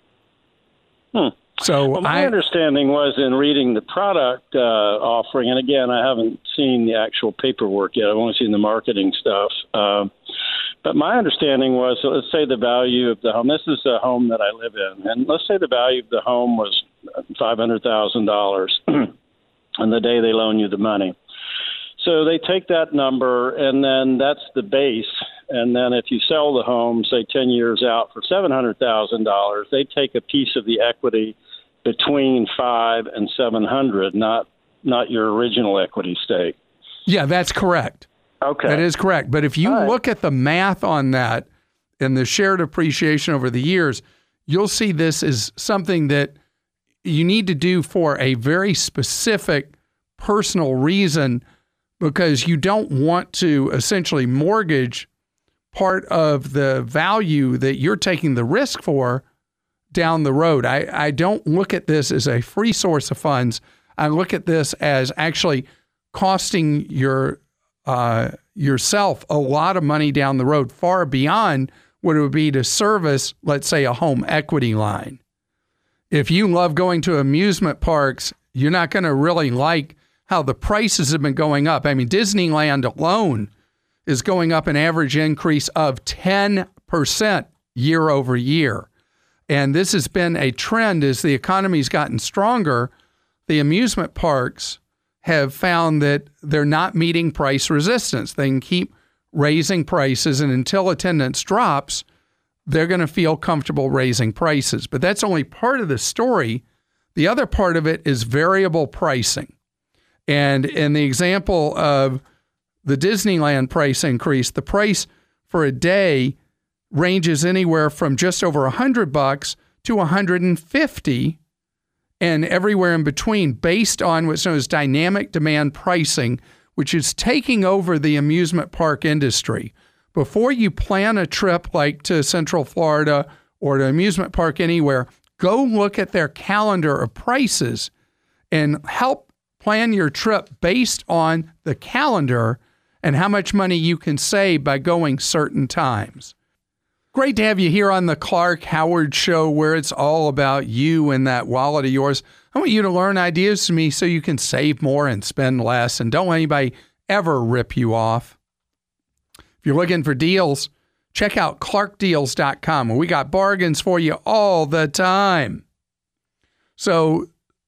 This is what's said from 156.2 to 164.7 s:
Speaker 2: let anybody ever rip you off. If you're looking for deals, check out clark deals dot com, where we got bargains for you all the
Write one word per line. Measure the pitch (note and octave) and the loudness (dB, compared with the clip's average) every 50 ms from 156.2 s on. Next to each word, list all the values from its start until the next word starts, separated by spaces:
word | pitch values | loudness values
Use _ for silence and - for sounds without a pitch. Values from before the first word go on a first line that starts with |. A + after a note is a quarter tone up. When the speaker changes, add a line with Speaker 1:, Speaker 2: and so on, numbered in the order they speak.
| F#3 F3+ | 0 2
Speaker 2:
let | E3 | 0
anybody | D#3+ D#3+ D3+ D3+ C#3+ C#3 B2 - - - _ _ _ _ _ | 0 0 0 0 0 0 -2 -4 -8 -20 _ _ _ _ _
ever | G3 G#3 F#3+ E3 D3+ C3 A#2+ | -2 0 0 0 0 0 0
rip | A2+ A#2+ B2 A#2 - - | 0 0 0 -2 -2 -2
you | - B2 A2+ A2+ | -2 0 0 0
off. | A2+ A2+ A2+ A2+ A#2+ - - - _ _ _ _ _ _ _ _ _ _ _ _ _ _ _ _ _ _ _ _ - | 0 0 0 0 -2 -4 -8 -20 _ _ _ _ _ _ _ _ _ _ _ _ _ _ _ _ _ _ _ _ -20
If | - _ _ _ _ | -20 _ _ _ _
you're | D3+ C#3 | 0 2
looking | D#3 F3+ E3+ F3+ E3+ C#3+ | 2 2 2 0 0 0
for | D3 C#3+ | -2 -2
deals, | B2 D#3 E3 F#3 F#3+ F3+ D#3 C#3 C3+ - - _ _ _ _ _ _ _ _ _ | 0 2 2 2 2 2 0 0 -4 -6 -12 _ _ _ _ _ _ _ _ _
check | - G#3 G#3 - A3 | -2 -2 0 0 0
out | F3+ D3+ - - | 0 0 -2 -6
clark | - - - G3+ G#3 G3 G3+ _ | -8 -2 -2 -2 -2 -2 -4 _
deals | G3+ F#3+ E3+ D3+ C#3+ B2+ - | 0 2 2 2 0 -2 -2
dot | - D#3+ C#3 C#3 - | -2 -2 -2 -2 -4
com, | - - D#3+ D3 B2 A2+ | -4 -2 -2 0 0 0
where | A2+ C3 | 0 0
we | D#3+ E3 | 0 0
got | F3 D3 C3 C3+ | 0 -2 -2 0
bargains | D3+ F#3+ G3 G3 G3+ F#3+ F3+ E3+ D#3 C#3+ | 0 0 2 2 2 0 0 0 0 -2
for | - G3 F3+ F3 | 0 0 0 2
you | E3+ D#3 D3+ - - | 2 0 -2 -2 -2
all | - G#3+ A3 G#3 G3+ F#3 E3 D#3 | 0 2 2 4 4 2 2 0
the | C#3+ | 0